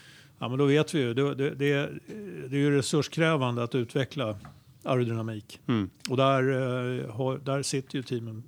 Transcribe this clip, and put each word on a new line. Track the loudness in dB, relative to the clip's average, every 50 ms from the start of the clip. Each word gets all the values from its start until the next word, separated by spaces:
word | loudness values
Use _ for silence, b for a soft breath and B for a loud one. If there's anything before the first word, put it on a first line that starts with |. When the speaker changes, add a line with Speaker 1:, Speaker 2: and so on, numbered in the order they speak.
| B B B B B B B B
Speaker 1:
ja, | -6 -2
men | 2 4
då | 4
vet | 6 6 4 4 2 2
vi | 0
ju, | 2 2 2
det, | 2 0 0 0
det, | 0 -2 -2
det, | 0 0 0 2 2 2 0 -4 -6 -10 -14 -14 -14 -14 -12 -12 -12 -12 -8 -4
det | 0
är | 2
ju | 4 4 4
resurskrävande | 4 2 2 2 0 0 0 0 2 2 2 2 2 2 0 0 0
att | -2 0 0
utveckla | -2 -2 0 0 -2 -2 -2 -2 -4 -4 -4 -4 -6 B B B B B B -20 -8 -2
aerodynamik. | 0 2 2 2 0 0 -2 -4 -4 -6 -8 -12 -14 -20 -8 -2
Speaker 2:
Mm. | 0 0 2 0 -2 -4 -8 -6 -2
Speaker 1:
Och | 2
där, | 4 4 4 4 4 2 2 0 0 0 -2 -2 -2 -2 -4 -4 -4 -6
eh, | -6 -4
har, | -4 -2 -2 -2 -4
där | -2 -2 -2 -2
sitter | -2 -2 -4 -4 -4 -4 -6
ju | -6
teamen | -4 -4 -4 -4 -4 -6 -10 -10 -10